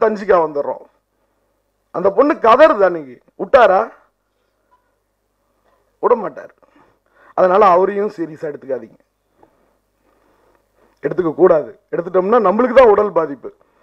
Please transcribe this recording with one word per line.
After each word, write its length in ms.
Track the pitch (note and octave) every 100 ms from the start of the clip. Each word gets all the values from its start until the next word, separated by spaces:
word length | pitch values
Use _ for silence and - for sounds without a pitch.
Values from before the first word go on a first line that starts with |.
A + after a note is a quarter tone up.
தன்சிகா 320 | A3 G#3 G3+ F#3
வந்துடுறோம். 400 | D#3 C#3+ C3 - - _ _ _ _ _ _ _ _ _ _ D#3
அந்த 120 | F#3+ F#3+
பொண்ணு 180 | C#4+ D#4+ A3+
கதறுது 380 | B3 D#4+ A3+ F#3
அன்னைக்கு, 280 | E3+ C3+ B2 _ _
விட்டாரா? 380 | F#3+ B3+ G#3+ F#3 A#3+ - _ _ _ _ _ _ _ _ _ _ _ _ _ _ _ _ _ _ _ _
விட 120 | - B2
மாட்டார். 300 | E3+ B2+ F2+ _ _ _ _ _ _ _ _ -
அதனால 300 | F#3 F#3+ G3+
அவரையும் 400 | F3 F#3+ G3+ G#3 G3+
சீரியஸா 320 | D#3+ D3+ D#3
எடுத்துக்காதீங்க, 480 | C#3+ C3+ B2 A2+ _ _ _ _ _ _ _ _ _ _ _ _ _ _ _ _ _ _ _ _ _
எடுத்துக்க 300 | D3+ D#3+ E3+ -
கூடாது. 280 | F#3 D#3+ A#2 - _
எடுத்துட்டோம்னா 480 | D#3+ E3+ F#3 F#3+ B3 G3
நம்மளுக்கு 300 | G#3 B3+ D4+
தான் 120 | B3
உடல் 220 | G3+ G#3 E3+
பாதிப்பு. 320 | D#3 C3+ G2+ - _ _